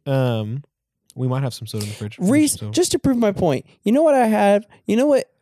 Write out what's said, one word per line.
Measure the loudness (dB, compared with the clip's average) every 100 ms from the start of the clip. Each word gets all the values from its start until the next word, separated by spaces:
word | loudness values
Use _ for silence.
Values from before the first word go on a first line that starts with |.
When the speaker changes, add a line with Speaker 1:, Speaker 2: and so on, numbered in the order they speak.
| -4
Speaker 1:
um, | 0 0 -2 -4 -8 -12 _ _ _ _ -6
we | -4
might | -2
have | -4
some | -8 -10
soda | -8
in | -8
the | -8
fridge. | -12 -4
Speaker 2:
Reese, | 0 2 2 -2
Speaker 1:
So | -4
Speaker 2:
just | -2 0
to | 0
prove | 0 0
my | 0
point, | 0 0 -2 -6 _
you | 0
know | 2
what | 4 4
I | 2
have? | 2 4 2 0 -14 -2
You | 0
know | 2
what? | 2 0 _